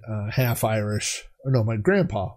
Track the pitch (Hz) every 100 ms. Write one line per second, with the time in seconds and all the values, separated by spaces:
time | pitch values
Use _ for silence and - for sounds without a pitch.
0 | - 107 104 123 127 117 113 110 104 104
1 | - - - _ 135 131 110 110 110 196
2 | 175 107 95